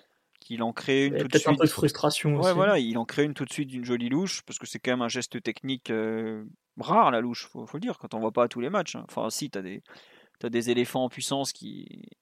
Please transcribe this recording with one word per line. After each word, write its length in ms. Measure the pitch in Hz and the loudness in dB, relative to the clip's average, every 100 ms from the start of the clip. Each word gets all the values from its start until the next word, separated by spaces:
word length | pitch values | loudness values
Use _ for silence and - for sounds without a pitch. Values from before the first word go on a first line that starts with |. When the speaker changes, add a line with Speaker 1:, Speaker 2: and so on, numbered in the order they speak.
| _ _ _ _ | _ _ _ _
Speaker 1:
qu'il 220 | - 117 | -10 -4
en 120 | 117 | -4
crée 320 | 117 - 135 139 | -4 2 2 4
une 60 | |
Speaker 2:
Il 40 | 147 | 2
y 20 | |
a 40 | |
Speaker 1:
tout 40 | 143 | 2
de 40 | |
Speaker 2:
peut-être 160 | 151 156 | 4 4
un 40 | |
Speaker 1:
suite. 80 | 143 | 4
Speaker 2:
peu 60 | 156 | 4
de 40 | |
frustration 640 | - 147 - 151 - 156 147 | 4 0 2 0 2 2 4
Speaker 1:
Ouais, 120 | 180 | 4
Speaker 2:
aussi. 60 | |
Speaker 1:
voilà, 240 | 175 196 190 | 6 6 4
il 200 | 117 117 | 2 -2
en 80 | 117 | -2
crée 180 | - | 0
une 100 | 147 | 0
tout 120 | 139 139 | 0 -6
de 60 | |
suite 180 | - 139 | -4 -6
d'une 160 | 127 123 | -4 -2
jolie 240 | 123 120 | 0 2
louche, 340 | 139 190 - | 0 0 -4
parce 160 | - - | -10 -12
que 80 | 120 | -10
c'est 120 | 117 | -6
quand 120 | - | -2
même 100 | 123 | 0
un 60 | 120 | 0
geste 340 | 123 117 123 | -2 -4 -6
technique, 480 | 113 110 135 131 - | -6 -6 -4 -6 -2
euh, 540 | 113 110 113 113 110 107 - _ - | -2 0 -2 -4 -6 -12 -18 _ -8
rare, 320 | 120 190 180 | 0 4 6
la 100 | 120 | 4
louche, 260 | 120 120 - | 0 -4 -10
faut, 180 | - 117 | -14 -12
faut 120 | 147 | -8
le 40 | |
dire, 160 | 240 - | -8 -8
quand 160 | - | -8
on 60 | 110 | -4
voit 140 | 110 | -2
pas 100 | 113 | 2
à 40 | 120 | 2
tous 100 | 123 | 0
les 100 | 123 | -2
matchs, 280 | 202 160 127 | -2 -4 -8
hein. 80 | 117 | -10
Enfin, 200 | - 113 | -6 -4
si, 200 | - 147 | -4 -6
t'as 120 | 98 | -8
des, 220 | 92 98 - - - - _ _ | -10 -12 -16 -20 -20 -20 _ _
t'as 100 | 120 | -2
des 200 | 117 117 | 0 2
éléphants 360 | 120 120 135 127 | 2 2 0 -2
en 40 | |
puissance 440 | - - 139 135 | -4 -4 -2 -2
qui, 500 | - - 98 - - - - | -6 -12 -14 -14 -18 -20 -20